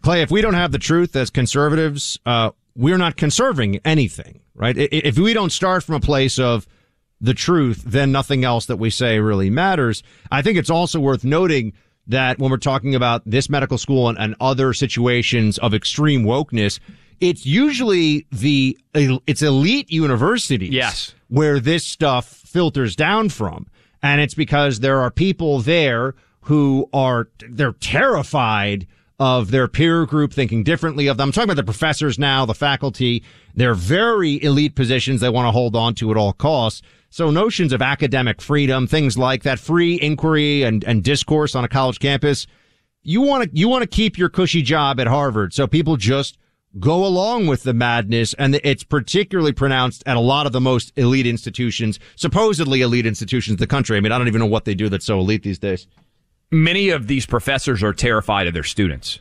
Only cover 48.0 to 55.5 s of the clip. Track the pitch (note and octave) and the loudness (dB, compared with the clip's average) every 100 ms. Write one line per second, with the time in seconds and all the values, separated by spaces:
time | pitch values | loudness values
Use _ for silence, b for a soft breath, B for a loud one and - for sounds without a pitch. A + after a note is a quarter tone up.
48 | G2+ A#2 A2+ - C3+ C#3+ C#3+ C3 - D3 | 0 -2 -2 0 0 2 0 -2 -2 -4
49 | - F#3+ G3+ F#3 D3+ B2 C#3 C3 B2+ - | 0 -2 0 0 0 0 0 2 0 -4
50 | C#3 B2 A#2 C#3 C#3+ B2+ C3 B2 - - | -2 0 2 2 0 0 2 0 -2 0
51 | B2 C3+ A#2+ A#2 - F#2+ A#2+ - A2+ G#2 | 2 4 0 -2 -8 -4 -4 -2 -4 -6
52 | B B E3+ F#3+ A3 E3 D3 C3+ B2 A#2+ | B B -2 2 2 2 0 2 2 2
53 | A2+ G#2 G#2+ B2+ G#2+ G2+ - - - G#2 | 0 -4 -4 -4 -2 -2 0 0 0 0
54 | G#2+ B2 A#2+ A2 A2 G#2+ A2 F#2+ G#2+ F#2+ | 0 0 0 0 2 0 -2 -2 -2 -2
55 | - G2 F#2 G#2+ G#2 | -2 0 0 -2 -4